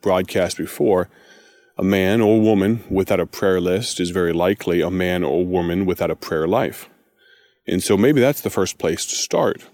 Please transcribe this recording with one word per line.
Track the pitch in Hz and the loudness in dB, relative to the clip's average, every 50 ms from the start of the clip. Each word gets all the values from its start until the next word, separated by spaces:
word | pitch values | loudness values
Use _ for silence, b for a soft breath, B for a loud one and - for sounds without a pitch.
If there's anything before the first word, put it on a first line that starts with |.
broadcast | - - 92 92 92 - - 104 90 85 - | -2 0 0 0 0 -2 -2 -2 -2 -2 -2
before, | - 82 - - - 143 120 95 90 90 - b b b b b b b b b b b b b b | -6 -8 -8 -4 -2 0 2 2 2 0 -2 b b b b b b b b b b b b b b
a | 90 | -2
man | 95 101 98 95 92 104 117 | 0 2 2 2 2 2 2
or | 113 104 110 113 | 4 4 4 4
woman | 107 110 110 98 95 101 117 113 98 - | 4 4 4 4 4 2 0 -2 -4 -2
without | 98 95 95 - 104 90 | -2 0 0 2 0 0
a | 85 | 0
prayer | 80 - - 101 98 92 90 | -2 -4 -2 0 2 2 2
list | 87 90 90 98 123 - - - | 2 0 0 0 -2 -4 -4 -4
is | 90 85 | -4 -2
very | 87 95 87 85 82 | -2 0 0 0 0
likely | 85 87 92 101 - - - 87 87 | 0 2 0 0 0 -2 -2 0 0
a | 78 80 | 0 0
man | 95 92 92 90 90 90 87 | 0 -2 -2 0 0 -2 -2
or | 71 69 85 90 | 0 0 0 0
woman | 90 90 90 85 85 85 92 98 | 0 0 -2 -2 0 -2 -2 0
without | 90 87 - 87 82 | -2 -2 -2 -2 -4
a | 78 | -4
prayer | - - - 85 78 80 85 | -6 -6 -6 -4 -2 0 0
life. | 101 123 123 76 - - - - _ _ _ _ _ b b b b b b b b b b - | 0 0 -2 -2 -6 -10 -16 -20 _ _ _ _ _ b b b b b b b b b b -4
And | - 95 - | -4 -2 0
so | - 104 | 0 2
maybe | 95 107 135 156 139 | 4 4 4 4 4
that's | 117 139 147 - | 4 2 2 -2
the | - 104 | -4 -6
first | - - 95 - - - | -2 -2 -2 -2 -4 -4
place | - 80 85 - - | -4 -4 -2 -4 -4
to | - - | -6 -6
start. | - - - - - - 131 - - - - | -6 -6 -4 -2 0 0 0 -2 -4 -8 -18